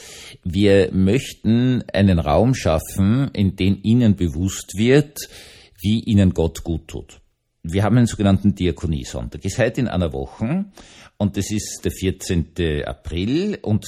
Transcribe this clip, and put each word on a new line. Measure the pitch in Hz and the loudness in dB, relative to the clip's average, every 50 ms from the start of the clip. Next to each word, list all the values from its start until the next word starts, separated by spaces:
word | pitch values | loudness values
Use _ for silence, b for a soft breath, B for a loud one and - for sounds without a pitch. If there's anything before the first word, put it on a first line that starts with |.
| B B B B B B B B B | B B B B B B B B B
Wir | 87 85 98 104 101 98 98 92 - | -6 -2 2 4 6 6 6 4 2
möchten | - 95 95 95 107 135 - - - - - 104 113 117 123 127 127 117 - - - | 2 2 2 2 2 0 -2 -6 -12 -6 0 0 2 2 2 2 0 0 -2 -2 0
einen | - 101 98 92 85 | 2 4 4 4 4
Raum | 73 76 71 85 107 127 127 | 2 2 2 4 4 2 2
schaffen, | - - 90 80 78 - - - - 98 101 113 135 139 - - | 0 0 0 0 0 -2 -4 -4 0 0 2 2 0 -2 -4 -2
in | - 101 95 - | 0 0 0 0
dem | - 92 98 98 - - | 0 0 0 0 0 2
Ihnen | 107 113 127 120 107 95 | 2 2 4 4 4 2
bewusst | - 92 82 67 78 92 95 - - - - - 95 | 2 0 -2 -2 -2 -4 -4 -4 -6 -12 -10 -4 -2
wird, | 113 123 131 147 143 - - - - - B B B B B B B B B - | 2 4 4 4 4 2 -4 -14 -16 -14 B B B B B B B B B -6
wie | - 101 110 113 | -2 0 0 0
Ihnen | - - 104 101 98 90 82 | 0 2 4 4 4 4 4
Gott | - 80 80 - - - | 2 0 -2 -2 -6 -8
gut | - 82 76 - - | -6 -6 -6 -8 -10
tut. | - - - - - - _ _ _ _ _ _ _ _ | -14 -14 -14 -16 -20 -20 _ _ _ _ _ _ _ _
Wir | - 82 82 98 104 | -10 -6 -2 0 0
haben | 104 110 127 | 2 2 2
einen | 120 110 | 2 2
sogenannten | - - 104 98 95 92 - 101 - | 0 0 2 2 2 2 2 0 0
Diakoniesonntag. | - 92 87 80 - - 80 78 69 62 - - 64 60 - - - - | 0 0 -2 -2 -2 -4 -4 -4 -4 -6 -8 -10 -10 -10 -10 -10 -10 -8
Ist | 98 - - | -6 -2 0
heute | 113 - - - | 0 0 0 -2
in | 123 - | -4 -2
einer | - 92 87 80 | -2 -2 -2 -2
Woche | 67 67 67 - - - - 123 165 190 202 - B B B B B B B B B - | -2 -6 -10 -10 -8 -8 -6 -4 -4 -4 -6 -8 B B B B B B B B B -4
und | 104 98 - 101 | -4 -2 -2 -4
das | 92 - | -6 -4
ist | 107 104 - - - - - | -4 -6 -6 -8 -10 -8 -6
der | 92 | -6
vierzehnte | - - 92 92 87 - - - 95 82 76 - - - 87 80 76 71 - - | -6 -4 -4 -4 -4 -4 -4 -4 -2 -2 -2 -4 -4 -4 -2 -2 -2 -4 -6 -8
April | - - - - 82 87 95 110 139 170 196 214 196 - | -10 -12 -12 -10 -6 -4 -4 -2 -2 -2 -2 -4 -6 -6
und | - - 107 98 - | -4 -2 -2 -2 -4